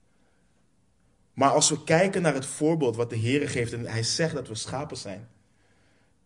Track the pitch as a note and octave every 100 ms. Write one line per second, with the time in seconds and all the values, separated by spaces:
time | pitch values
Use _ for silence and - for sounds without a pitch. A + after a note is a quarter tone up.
0 | _ _ _ _ _ _ _ _ _ _
1 | _ _ _ - C3+ C#3 D3 D3+ - E3
2 | G3 F#3+ E3 C3+ C3 - D3+ E3+ C3 A2+
3 | A#2+ A#2 A2 C#3+ C#3+ C3 A#2 A#2 A#2+ A2+
4 | A#2 - D#3+ C#3+ B2+ G#2+ - C3 D3+ B2+
5 | G#2 F#2+ A#2+ _ _ _ _ _ _ _
6 | _ _